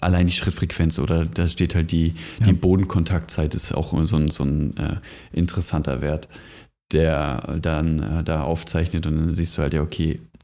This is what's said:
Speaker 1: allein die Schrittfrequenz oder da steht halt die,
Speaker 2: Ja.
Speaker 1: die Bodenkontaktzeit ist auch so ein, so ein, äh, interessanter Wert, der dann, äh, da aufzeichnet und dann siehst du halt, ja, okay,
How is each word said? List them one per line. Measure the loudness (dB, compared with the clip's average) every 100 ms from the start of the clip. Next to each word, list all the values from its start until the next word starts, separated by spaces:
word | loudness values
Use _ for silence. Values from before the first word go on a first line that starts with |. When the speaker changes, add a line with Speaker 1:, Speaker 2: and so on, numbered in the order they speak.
Speaker 1:
allein | 0 4 2
die |
Schrittfrequenz | 2 -2 -2 -2 0 2 2
oder | 2 0 0
da | 0 0
steht | 2 0 0
halt | 0
die, | 2 0 -2 -10 0
Speaker 2:
Ja. | 2
Speaker 1:
die |
Bodenkontaktzeit | 4 4 4 2 0 0 0 0 0 0
ist | 2 0
auch | 0 -2 0 2
so | 2
ein, | 2
so | 0
ein, | 0 0 -2 -2
äh, | -4 -4 -10 -18 -6
interessanter | -2 0 2 0 0 -2 -2
Wert, | -2 -4 -6 -16 -20 -20 -20 _ _
der | 2 4 2 -2 -4 -4 -4
dann, | -2 0 0 0
äh, | -2 -2
da | -2 -2
aufzeichnet | -2 -2 -2 0 0 -2 0
und | 0
dann | 0
siehst | 0 0 0
du |
halt, | 0
ja, | 0
okay, | -2 -2 -2 -2 -10 -18